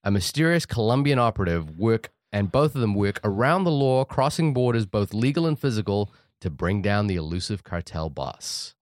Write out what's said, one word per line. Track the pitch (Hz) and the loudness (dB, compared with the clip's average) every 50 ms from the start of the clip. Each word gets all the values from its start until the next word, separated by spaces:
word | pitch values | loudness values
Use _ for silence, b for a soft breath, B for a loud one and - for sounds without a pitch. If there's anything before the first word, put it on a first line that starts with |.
| - | 0
a | 101 | 2
mysterious | 101 101 90 - - 143 160 165 170 170 - | 0 2 0 -2 0 0 2 2 2 2 0
Colombian | - - 117 110 110 123 135 143 143 139 127 | -2 -2 0 2 2 2 2 4 2 4 4
operative, | 120 113 107 - 98 87 85 85 80 78 78 82 | 2 2 2 0 0 2 0 0 -2 -4 -4 0
work, | 104 113 113 110 - - _ _ _ _ | 2 2 2 0 -2 -10 _ _ _ _
and | - 104 101 90 | -2 -2 -2 2
both | - 135 151 151 131 | 2 2 2 2 2
of | 135 | 0
them | 117 104 101 | 0 0 2
work | 101 101 101 101 - - | 2 0 0 -2 -2 -2
around | 107 98 101 120 139 170 190 190 | -2 0 2 2 2 2 2 2
the | 175 | 0
law, | 156 139 139 131 127 131 131 | 2 2 2 2 2 2 0
crossing | - - - 131 151 - - 165 156 135 | 0 0 0 0 0 0 0 0 0 2
borders, | 123 123 123 117 117 110 | 2 2 2 2 0 -2
both | 95 - 107 101 - | 0 0 -2 -2 0
legal | - 107 117 135 143 170 165 160 | 0 0 0 2 2 2 0 0
and | 151 - | -2 0
physical, | - 139 113 107 95 104 101 101 104 101 b b b b b _ | -2 -2 0 0 -2 0 -2 -2 -2 -4 b b b b b _
to | - 92 | -8 -8
bring | 73 - 80 87 98 104 | -6 -2 -2 0 0 0
down | 92 104 101 104 104 101 | 0 0 2 2 2 0
the | 95 | 0
elusive | 87 78 78 85 90 - - 107 98 _ | -2 -4 -4 -6 -6 -4 -6 -8 -8 _
cartel | - - 85 82 - - 82 80 78 | -8 -8 -8 -8 -8 -8 -6 -6 -6
boss. | 67 67 67 65 - - - - - - - - _ _ | -6 -8 -8 -8 -10 -12 -12 -10 -10 -10 -12 -12 _ _